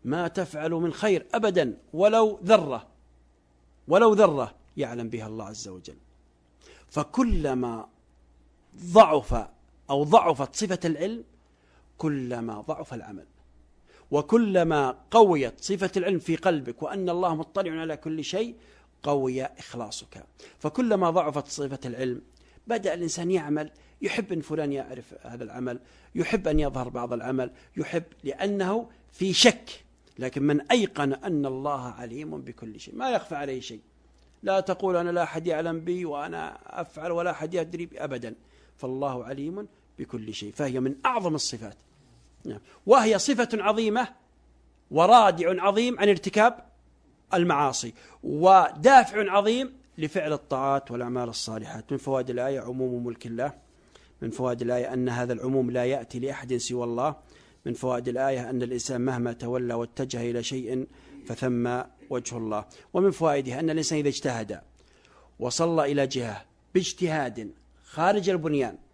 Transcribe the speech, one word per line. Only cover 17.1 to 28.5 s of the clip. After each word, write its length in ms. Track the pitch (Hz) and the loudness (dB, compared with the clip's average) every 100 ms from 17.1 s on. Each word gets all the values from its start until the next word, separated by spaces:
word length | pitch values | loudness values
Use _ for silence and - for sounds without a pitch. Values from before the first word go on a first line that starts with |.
الله 260 | 175 180 160 | 0 0 -2
مطلع 360 | 160 - 185 | -6 -6 -4
على 260 | 160 160 151 | -4 -8 -8
كل 260 | 160 160 | -6 -6
شيء 320 | 143 185 233 233 - - _ _ | -6 -4 -6 -8 -20 -20 _ _
قوي 400 | - 143 131 127 | -2 0 0 -2
إخلاصك. 800 | 131 - - 123 110 - - - - _ - - | -6 -10 -14 -10 -10 -12 -16 -20 -20 _ -20 -8
فكلما 500 | 151 - 247 208 175 | -6 -2 2 4 4
ضعفت 380 | 165 151 147 139 | 2 0 -2 -6
صفة 320 | - 139 131 131 | -8 -8 -8 -10
العلم 360 | 117 131 123 - _ _ - - | -6 -6 -6 -10 _ _ -20 -6
بدأ 260 | 233 196 | -4 -2
الإنسان 380 | 170 170 160 175 | -2 -4 -4 0
يعمل، 400 | 185 147 151 151 _ - _ | 0 0 -4 -4 _ -20 _
يحب 300 | 196 - 214 | -6 -4 -4
أن 100 | 175 | -6
فلان 320 | 147 151 151 | -4 -4 -2
يعرف 400 | 139 131 131 - - | -4 -6 -12 -16 -20
هذا 220 | 120 120 | -16 -14
العمل، 360 | 110 123 123 123 - - _ - | -12 -8 -8 -8 -14 -20 _ -6
يحب 320 | 175 226 165 | -2 0 2
أن 120 | 156 | 2
يظهر 300 | 147 131 123 | 2 -2 -6
بعض 240 | 120 123 | -6 -6
العمل، 380 | 123 117 131 123 - _ - | -6 -4 -4 -4 -8 _ -10
يحب، 260 | 156 170 165 - | -6 -6 -6 -12
لأنه 680 | 143 135 196 | -10 -4 -2